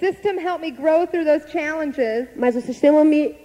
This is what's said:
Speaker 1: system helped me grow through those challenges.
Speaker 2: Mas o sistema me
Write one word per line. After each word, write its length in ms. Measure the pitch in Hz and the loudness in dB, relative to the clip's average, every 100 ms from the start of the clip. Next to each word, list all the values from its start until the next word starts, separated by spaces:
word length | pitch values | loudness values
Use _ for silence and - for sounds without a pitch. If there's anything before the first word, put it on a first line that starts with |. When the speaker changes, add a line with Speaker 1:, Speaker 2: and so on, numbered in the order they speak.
Speaker 1:
system 400 | 381 381 403 370 | -6 -4 -4 -4
helped 220 | 339 339 | -4 -6
me 100 | 320 | -8
grow 340 | 247 302 320 339 | -4 0 2 0
through 180 | 349 | -2
those 220 | 311 302 302 | 0 0 0
challenges. 760 | 349 302 320 302 262 226 226 254 | -6 -4 -4 -6 -2 -2 -2 -6
Speaker 2:
Mas 220 | - 247 240 | -2 -2 -2
o 40 | |
sistema 440 | 240 247 285 302 | -4 0 4 6
me 320 | 302 302 294 - | 4 4 0 -6